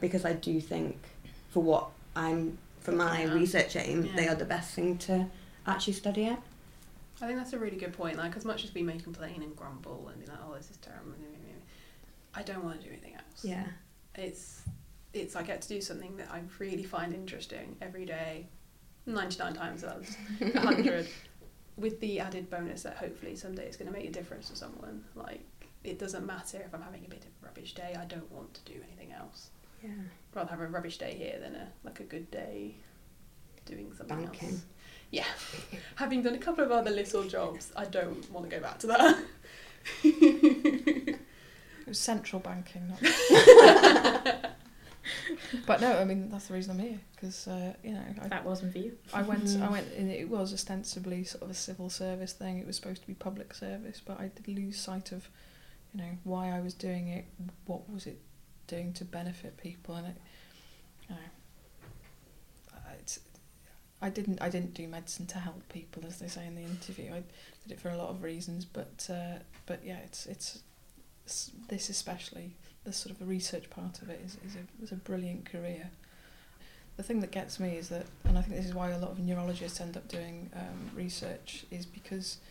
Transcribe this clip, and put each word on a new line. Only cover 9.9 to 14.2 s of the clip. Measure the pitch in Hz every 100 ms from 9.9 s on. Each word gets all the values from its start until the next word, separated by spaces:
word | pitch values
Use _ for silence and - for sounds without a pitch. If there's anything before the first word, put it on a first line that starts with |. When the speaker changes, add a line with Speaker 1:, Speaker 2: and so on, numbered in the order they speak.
| 160 143
Speaker 2:
and | -
be | -
like, | 147
"Oh, | 156 139
this | -
is | -
terrible," | - - - - 151 156 - 170 - - - - - - -
I | 196
don't | 202 185
wanna | 170 160
do | -
anything | - -
else. | - - -
Speaker 1:
Yeah. | 196 185 185 170 - - -
Speaker 2:
It's, | -